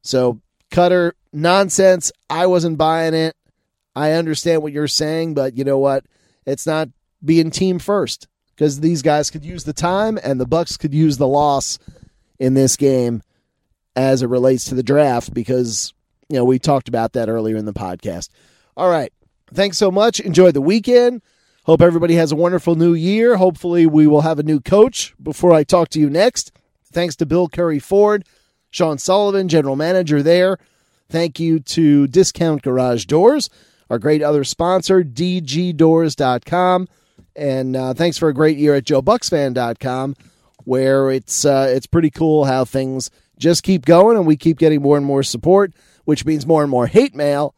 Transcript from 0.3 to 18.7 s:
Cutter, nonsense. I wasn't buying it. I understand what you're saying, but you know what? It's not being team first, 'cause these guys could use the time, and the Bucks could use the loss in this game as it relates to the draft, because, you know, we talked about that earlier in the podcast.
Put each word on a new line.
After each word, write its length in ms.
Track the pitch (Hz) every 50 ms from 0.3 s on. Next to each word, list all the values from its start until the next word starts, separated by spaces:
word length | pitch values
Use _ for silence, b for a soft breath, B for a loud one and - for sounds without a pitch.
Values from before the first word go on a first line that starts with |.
| 117 110 _ _ _ _ _ _
Cutter, 440 | - 175 175 175 180 180 175 170 - _ _ _
nonsense. 800 | - 147 156 170 180 196 202 180 - - 190 190 185 175 - - - _ _ _
I 180 | 147 160 180
wasn't 300 | 185 180 175 160 170 160
buying 360 | 147 156 156 160 165 160 160 160
it. 240 | 160 160 160 - _ _ _ _ _ _ _ _ _ _ _ _
I 160 | 131 151 151
understand 500 | 156 165 170 160 151 - - 170 165 160
what 120 | 151 151 143
you're 160 | 147 151 131
saying, 460 | - - 160 151 160 160 165 165 151
but 220 | 143 131 135 120
you 60 | 123 135
know 140 | 139 139
what? 260 | 135 139 139 135 139 _ _ _ _ _ _ _ _ _
It's 220 | 131 139 - -
not 220 | 160 156 156 156 123 _ _ _ _ _ _ -
being 260 | 143 165 165 160 160
team 300 | - - 185 185 180 175
first, 480 | - - 202 202 151 113 - - - _ _ _ _ _ _
'cause 220 | _ 156 151 139 139
these 220 | 151 160 175 151
guys 280 | 127 160 147 151 151 -
could 160 | - 156 143
use 180 | 165 180 170 -
the 100 | 151 147
time, 460 | - - 175 185 196 214 220 220 202
and 180 | - 127 139 127
the 60 | 127
Bucks 320 | 123 139 165 170 - -
could 160 | - - 151 139
use 240 | 151 160 156 143
the 100 | 123 143
loss 520 | 131 139 143 147 147 143 135 - - - b b b b b b b b b b b b
in 160 | _ 131 131 131
this 220 | 135 135 131 -
game 480 | - 143 135 135 127 123 120 117 110 - _ _ _ _ _ _ _ _ _ _ _ _ _ _
as 260 | 131 131 135 135 123
it 60 | 127
relates 380 | 117 123 127 123 131 131 120 -
to 100 | - 135
the 80 | 127 123
draft, 500 | 113 139 147 151 139 123 120 - - -
because, 600 | 127 110 - 127 127 123 117 107 - - - _ _ _ _ _ _ _ _
you 60 | 151
know, 100 | 131 123
we 140 | 127 131 127
talked 280 | - 165 143 131 -
about 260 | - 120 117 113 113 _
that 160 | 131 117 107
earlier 260 | 113 113 110 110 110
in 100 | 110 107
the 80 | 104 101
podcast. 560 | - 104 92 90 92 - 104 85 87 - - _ _ _ _ _ _ _ _